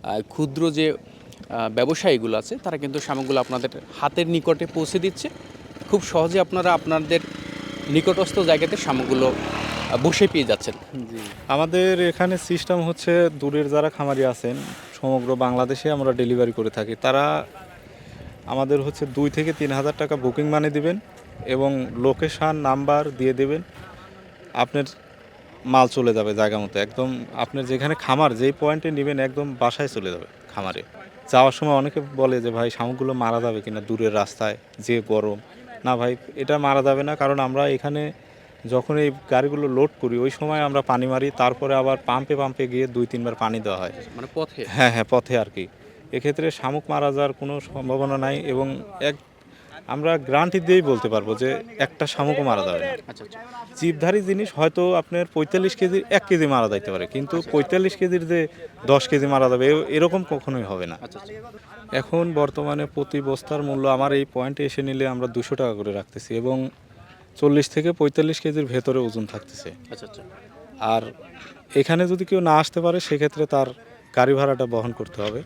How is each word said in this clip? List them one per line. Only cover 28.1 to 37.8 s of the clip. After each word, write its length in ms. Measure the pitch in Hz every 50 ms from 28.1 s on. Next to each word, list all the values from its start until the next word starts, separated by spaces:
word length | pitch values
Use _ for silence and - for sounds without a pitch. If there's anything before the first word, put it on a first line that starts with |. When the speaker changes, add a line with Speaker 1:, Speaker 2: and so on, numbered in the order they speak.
| 131 143 156 139 117
Speaker 2:
যেই 180 | 110 127 139 139 -
পয়েন্টে 300 | 151 147 156 156 156 160
নেবেন, 280 | 156 143 139 143 143 135
একদম 380 | 131 131 127 143 147 143 131 120
বাসায় 300 | 120 123 - - 147 131
চলে 220 | - 110 92 92
যাবে 160 | 87 82 - - - - - - -
খামারে। 280 | 104 95 92 92 - - - - - - - - - - -
যাওয়ার 220 | - 127 131 135
সময় 220 | 123 - 156 151 143
অনেকে 260 | 135 139 147 - 156 143 143 143
বলে 240 | 131 131 131 127 123
যে, 100 | 117 120
"ভাই, 200 | 113 117 117 117
শামুকগুলো 420 | 110 - 117 120 127 127 135 135
মারা 280 | 131 127 117 113 117 117
যাবে 200 | 117 120 110 107
কিনা 200 | 101 110 107 107
দূরের 340 | 101 101 113 110 113 110 104
রাস্তায়, 420 | 107 101 - - - 113 107 107 - - - - -
যে 240 | 107 - 120 117 110 -
গরম।" 300 | 110 107 104 107 101 104 - - - - - - - - -
না 120 | 127 127
ভাই, 200 | 117 120 123 123 123 - - -
এটা 220 | 143 135 135 151 147
মারা 240 | 143 139 139 139
যাবে 200 | 131 139 135 135
না, 140 | 143 147 151
কারণ 240 | 147 143 139 139 139
আমরা 280 | 135 127 131 139 143 143
এখানে 440 | 139 127